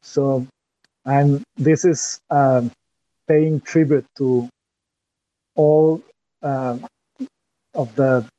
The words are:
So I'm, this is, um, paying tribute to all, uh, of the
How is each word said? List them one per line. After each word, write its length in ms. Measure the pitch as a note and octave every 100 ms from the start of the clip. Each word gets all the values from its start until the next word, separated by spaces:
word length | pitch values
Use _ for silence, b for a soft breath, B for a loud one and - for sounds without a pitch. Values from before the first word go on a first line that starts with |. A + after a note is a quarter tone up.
So 440 | - - C#3 C3+ C3 _ _ _ _ _ -
I'm, 380 | C#3 C#3+ C#3+ - -
this 300 | C#3 D#3 F#3
is, 340 | D#3 - - _
um, 420 | D3 C3+ B2+ A#2+ - _ _ _ _ _
paying 360 | D#3 D#3 D#3
tribute 440 | - E3 D#3 D3 - _
to 320 | C3 B2+ A#2+ _ _ _ _ _ _ _ _ _ _ -
all, 480 | D3+ D3+ D#3 D#3+ - _ _ _
uh, 360 | D3 C3+ B2+ A#2+ - _ _ _ C4 _ _ _ _
of 220 | - B2 A2
the 300 | C3+ B2+ A2